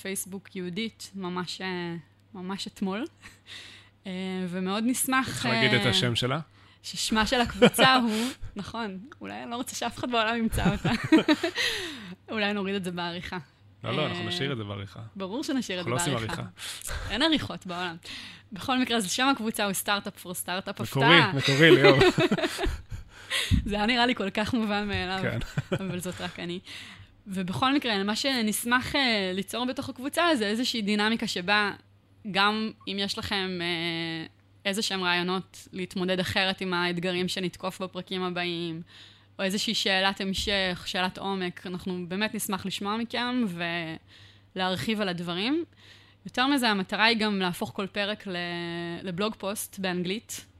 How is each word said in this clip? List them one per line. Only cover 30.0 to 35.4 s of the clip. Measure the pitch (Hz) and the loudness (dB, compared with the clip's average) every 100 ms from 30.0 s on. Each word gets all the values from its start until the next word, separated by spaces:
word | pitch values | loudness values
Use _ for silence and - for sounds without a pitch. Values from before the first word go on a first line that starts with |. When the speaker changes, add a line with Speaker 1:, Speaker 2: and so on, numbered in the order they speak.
| 269 320 349 285 | -2 2 4 4
Speaker 1:
זה | 202 | 2
איזושהי | 220 254 233 | 0 0 0
דינמיקה | 202 214 214 226 220 | 2 4 4 2 0
שבה | 190 180 208 202 - - _ _ - 220 | -2 2 2 2 -4 -14 _ _ -14 -2
גם | 190 202 220 220 - - | 4 4 4 -2 -6 -6
אם | 196 | -4
יש | 196 - | -4 -4
לכם, | - 202 185 180 | -4 -2 -2 -2
אה, | 170 165 170 165 165 165 160 - _ - 202 | -2 -2 -2 -4 -4 -6 -10 -16 _ -8 -4
איזה | 196 | -2
שהם | 214 190 | -2 0
רעיונות | 180 175 180 185 | 2 2 2 -2